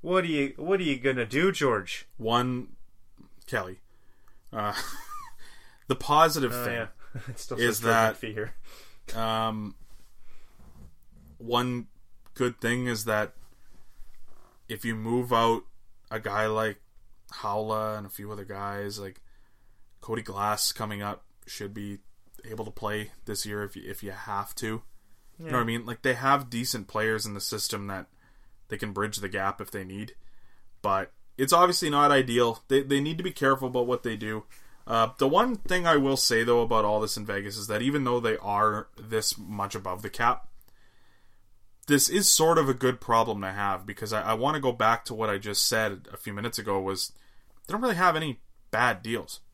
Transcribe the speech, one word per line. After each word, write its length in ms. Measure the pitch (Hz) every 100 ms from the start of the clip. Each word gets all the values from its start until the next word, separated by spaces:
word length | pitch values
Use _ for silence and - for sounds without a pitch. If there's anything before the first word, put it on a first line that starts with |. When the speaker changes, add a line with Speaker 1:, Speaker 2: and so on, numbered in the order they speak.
Speaker 1:
What 220 | 156 185
are 40 | 170
you, 260 | 151 139 -
what 220 | 165 196
are 40 |
you 140 | 175 131
gonna 280 | 135 131 113
do, 260 | 131 185
George? 560 | 190 139 107 92 - - -
Speaker 2:
One, 580 | 110 120 123 123 - - - - - - - - -
Kelly. 320 | 117 92 95 - - - - - - -
Uh, 220 | 110 104 - - - 932 1077 1017
<laughs> 560 | - - - - - -
the 80 | 127
positive 560 | - 147 160 151 127
Speaker 1:
Oh, 100 | 123
Speaker 2:
thing 100 | 120 117
Speaker 1:
yeah. 120 | 107 - -
<laughs> 200 | - -
It 120 | 117
still 180 | - 117
Speaker 2:
is 200 | 120 107
Speaker 1:
says 40 |
George 100 | 113
Speaker 2:
that, 280 | 113 113 107
Speaker 1:
McPhee 120 | 110
here. 200 | 107 107 - - - - - - -
Speaker 2:
um, 540 | 113 113 113 110 104 - - - - - - - - - - - - - - - - -
one 500 | 117 120 123 123 117 - - - -
good 260 | - 123 120
thing 260 | 113 123 123
is 180 | 113 110
that 280 | 107 104 - - - - - - - - - - - - - -
if 160 | 107 117
you 100 | 110
move 360 | 110 123 120
out 320 | 117 113 113 - - - - -
a 80 | 110
guy 280 | 110 101 110
like 300 | 110 110 104 - - - - -
Haula 640 | - 107 104 110 107 107 107
and 80 | 101
a 40 |
few 220 | - 104
other 140 | 104 98
guys, 540 | 98 101 101 101 101
like, 220 | 98 - - - - - - - - -
Cody 200 | - 113
Glass 500 | 113 95 104 107 -
coming 300 | - 107 104
up 220 | 104 101 - - -
should 260 | - 101
be 260 | 104 101 101 - - - -
able 220 | 113 110 110
to 60 |
play 400 | 101 107 107 107 - -
this 200 | 104 104
year 180 | 104
if 120 | 101 95
you, 80 | -
if 140 | 98
you 80 | 101
have 420 | 92 - 101 101 -
to. 280 | 113 110 - - _ - - -
You 80 | 165
know 60 |
what 20 | 127
I 40 |
Speaker 1:
Yeah. 40 | 117
Speaker 2:
mean? 200 | 117 110
Like, 180 | 117
they 100 | 139
have 360 | 123 135 139 127
decent 380 | 117 127 120 98
players 380 | 110 110 110 107
in 80 |
the 80 | 101
system 460 | - 107 - 107 101
that 200 | 95 92 - - - - - -
they 80 | 110
can 160 | 110
bridge 240 | 98 104 101
the 120 | 98
gap 300 | 98 98 -
if 100 | 98
they 120 | 101
need. 300 | 95 98 110 - - - - - - -
But 300 | 101 98 95 - - -
it's 160 | 135
obviously 360 | 170 180 175 165
not 220 | 147 143
ideal. 520 | 139 131 120 120 113 -
They, 140 | 135
they 180 | 135 139
need 160 | 147 160
to 60 |
be 80 | 180
careful 360 | 147 135 135 131
about 200 | 127 120
what 160 | 123
they 120 | 120 107
do. 280 | 107 110 - - - - -
Uh, 220 | 113 113 -
the 100 | 135
one 280 | 165 247 226
thing 320 | - 180 175
I 100 | 151
will 200 | 135 135
say, 260 | - 113
though, 180 | 117 120
about 240 | 113 110 104
all 140 | 107
this 160 | 107 -
in 80 | 104
Vegas 320 | 101 101 104
is 100 | 104
that 140 | 107
even 220 | 123 143
though 160 | 127 123
they 180 | 113 110
are 500 | 104 101 107 107 - -
this 400 | 107 110 - -
much 360 | 98 104 98
above 300 | 107 98 92
the 60 | 104
cap, 360 | - 117 123 - - - - - - - - - - - - - - -
this 200 | 143 -
is 200 | 190 -
sort 280 | - 160 165
of 100 | 135
a 40 |
good 280 | 123 127 123
problem 400 | - 113 113 101
to 100 | 95
have, 340 | 98 101 92 101
because 280 | 101 107
I, 80 | 107
I 120 | 98 110
wanna 240 | 131 156
go 120 | 131
back 320 | 120 110 117 -
to 80 | 110
what 140 | 110
I 80 | 101
just 280 | 107 101 -
said 400 | 113 110 98 -
a 40 | 101
few 160 | -
minutes 240 | 101 113 -
ago, 200 | 104 98
was 320 | 95 95 - - - - - - -
they 40 |
don't 80 | 208
really 140 | 247 175
have 200 | 180 156
any 240 | 156 120 - - -
bad 300 | 110 123 101
deals. 380 | 110 113 82 - -